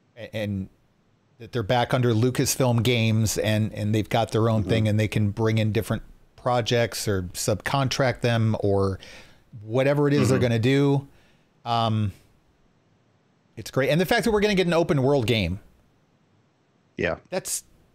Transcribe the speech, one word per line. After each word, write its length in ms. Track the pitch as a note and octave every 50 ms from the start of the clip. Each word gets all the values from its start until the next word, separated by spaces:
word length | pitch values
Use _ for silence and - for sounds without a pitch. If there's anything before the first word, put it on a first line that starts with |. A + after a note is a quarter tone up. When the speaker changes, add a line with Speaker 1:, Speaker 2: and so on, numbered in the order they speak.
| _ _ _
Speaker 1:
a-, 180 | A#2+ A2 - -
and 360 | A2 G#2+ G2+ G2+ G2 F#2+ - _ _ _ _ _ _ _ _ _ _ _ _ _ _
that 140 | A#2 -
they're 100 | - B2
back 300 | G#2+ - B2+ B2 A#2+ -
under 220 | - C3 A#2+ B2 A2+
Lucasfilm 680 | G#2+ A#2+ C3 B2 - C3+ A#2+ - - C3+ B2 A#2 A#2
Games 540 | G#2 B2+ B2 A#2 A2+ A2 A2 A2 A2 G2 -
and, 340 | - - G#2+ G#2+ G#2+ A2 G#2+ A2
and 200 | G#2+ G#2 G#2 G#2+
they've 140 | A2 G2 -
got 240 | - A#2 A2+ -
their 160 | - A2 A2 A2+
own 140 | A2 A2
Speaker 2:
Mm-hmm. 80 | G2+ -
Speaker 1:
thing 180 | A#2 A2 A2 G#2+
and 100 | G#2 G#2+
they 80 | A2 G#2
can 220 | - A2 G#2+ G2+
bring 260 | G2+ - A2 A2+ A2 A2
in 120 | G#2+ A2
different 320 | G2+ A2+ - - A2+ G#2 - - - - - _ _
projects 720 | - - B2+ B2 B2 A2+ - B2 A#2 A#2 A2 - - -
or 180 | A2 G2+ F#2+ F2+ F2 -
subcontract 880 | - - - G#2+ F#2 - - - C#3 C3+ B2+ - - C3+ B2 A#2 -
them 340 | - A#2+ A#2 A2+ A2 A2 A2 -
or 380 | - G2+ G2 G2 G2 F#2+ F#2+ - - - - - - - - - _ _ - A2+
whatever 460 | G#2 A2 A2 C3 C3 C#3 C#3+ C#3+ D3 C#3+
it 60 | C#3+
is 160 | C#3+ - G2+
they're 80 | C3 B2
Speaker 2:
Mm-hmm. 40 | B2
Speaker 1:
gonna 140 | A#2+ A#2 A2+
do. 500 | A2 C3 C3+ C#3 C#3+ C#3 C#3 C#3 C#3 - - - _ _ _ _ _ _ _ _ _
Um, 460 | A#2+ A#2 A#2 A2+ A2+ G#2+ A2 G#2+ G2+ - - _ _ _ _ _ _ _ _ _ _ _ _ _ _ _ _ _ _ _ _ _ _ _ _ _ _ _
it's 140 | - G#2+ -
great. 200 | - C3 C3+ C3+
And 100 | D3 E3+
the 60 | F#3
fact 180 | - A#3+ A3+ -
that 60 | A3+
we're 80 | G#3+ G#3
gonna 140 | G3 G#3+ G#3
get 120 | F3+ F#3
an 60 | E3+
open 300 | E3+ E3 E3+ D#3+ F3 C#3
world 240 | B2 C3+ D3 C#3 A2+
game. 340 | G2+ A#2+ A2 F#2+ E2 F#2 G#2 - - _ _ _ _ _ _ _ _ _ _ _ _ _ _ _ _ _ _ _ _ _ _ _ _ _
Speaker 2:
Yeah. 200 | - - F2 D#2 - - _
Speaker 1:
That's 360 | F3 F#3+ - - - - - _ _ _ _ _